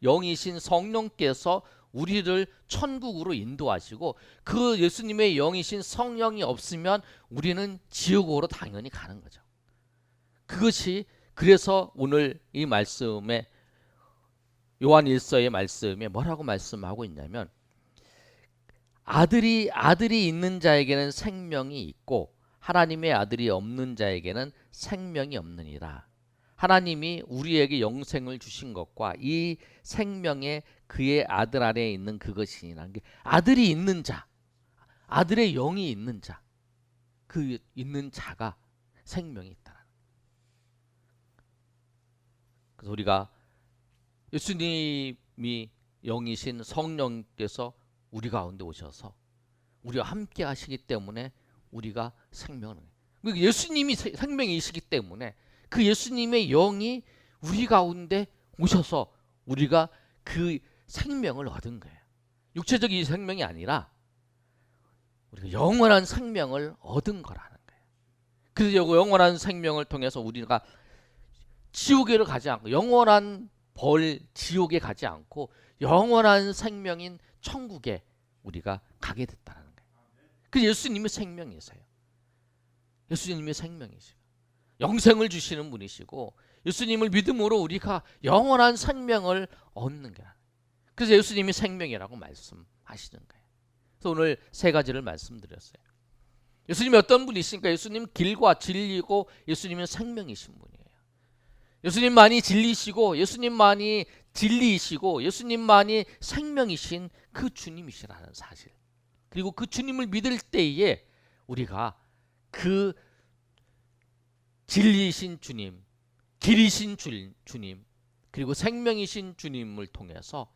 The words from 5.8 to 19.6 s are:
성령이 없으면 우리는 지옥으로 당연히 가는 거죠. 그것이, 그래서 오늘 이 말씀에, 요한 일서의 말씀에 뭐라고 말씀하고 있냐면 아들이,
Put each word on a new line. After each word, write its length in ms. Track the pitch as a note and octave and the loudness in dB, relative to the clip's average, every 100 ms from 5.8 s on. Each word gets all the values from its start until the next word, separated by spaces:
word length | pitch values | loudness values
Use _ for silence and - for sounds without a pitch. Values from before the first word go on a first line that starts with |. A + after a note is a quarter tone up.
성령이 640 | F3+ - B3 A3+ A3+ G#3+ | -8 -6 -4 -2 -2 -2
없으면 580 | C3+ A#2+ - E3 F3+ G3+ - - _ | -4 -4 -8 -4 -2 -2 -4 -20 _
우리는 500 | A#2+ E3 F3 G3+ F#3 _ | -6 -4 -4 -6 -10 _
지옥으로 580 | - F3 G3 E3 C#3+ E3 | -4 2 4 4 0 -2
당연히 420 | - - G2+ B2+ | -6 -12 -12 -14
가는 300 | - D#2+ G2+ | -16 -16 -18
거죠. 200 | - _ _ _ _ _ _ _ _ _ _ _ - | -20 _ _ _ _ _ _ _ _ _ _ _ -12
그것이, 600 | F#3 A3+ - F#3 F#3+ G3+ _ _ | 0 0 0 -4 -6 -8 _ _
그래서 580 | - F3 F#3+ - F#3+ F#3 - | 2 8 8 8 0 0 -4
오늘 440 | C3+ D3 C#3 - _ | 0 2 0 -4 _
이 120 | C#3 D3+ | -6 0
말씀에, 840 | G#2+ G#2 - A#2+ G#2+ G#2 A#2 A2 _ _ _ _ _ _ _ _ _ _ _ _ _ | 0 0 -4 -6 -6 -4 -6 -6 _ _ _ _ _ _ _ _ _ _ _ _ _
요한 240 | C3+ D#3 C#3+ | 8 8 8
일서의 420 | C3 - C3 B2 | 0 2 2 2
말씀에 580 | G2 F#2+ - G#2+ F#2+ A2 | 0 -4 -4 -6 -4 -6
뭐라고 340 | G#2+ D#3 D#3 | -4 -4 -6
말씀하고 600 | C#3+ G2 - G#2+ F#2 G#2 A2 | -4 -6 -6 -10 -10 -10 -10
있냐면 440 | D2 D2 A2+ G2 _ _ _ _ _ _ _ _ _ _ _ _ _ _ _ | -12 -12 -10 -12 _ _ _ _ _ _ _ _ _ _ _ _ _ _ _
아들이, 680 | - D3 E3 A#3 A3+ A3+ | 0 4 6 6 4 2